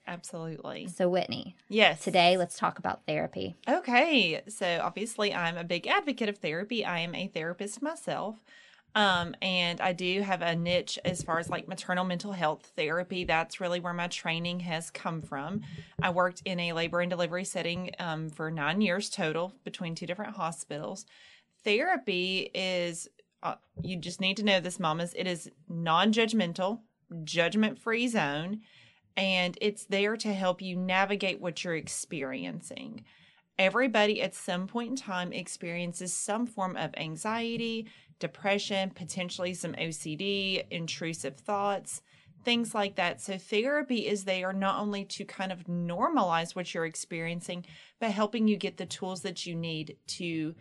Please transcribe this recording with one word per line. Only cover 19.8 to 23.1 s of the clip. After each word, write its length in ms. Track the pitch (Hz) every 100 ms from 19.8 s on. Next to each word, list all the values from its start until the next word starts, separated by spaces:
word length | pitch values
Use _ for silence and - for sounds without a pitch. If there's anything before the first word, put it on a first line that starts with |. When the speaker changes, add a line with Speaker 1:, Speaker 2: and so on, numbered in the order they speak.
| 175
Speaker 1:
two 120 | 160 165
different 280 | 180 208
hospitals. 720 | 208 165 165 - 147 202 190 - - - - _ _
Therapy 880 | 226 208 330 339 247 180 185 190 -
is, 560 | - 185 180 175 165 -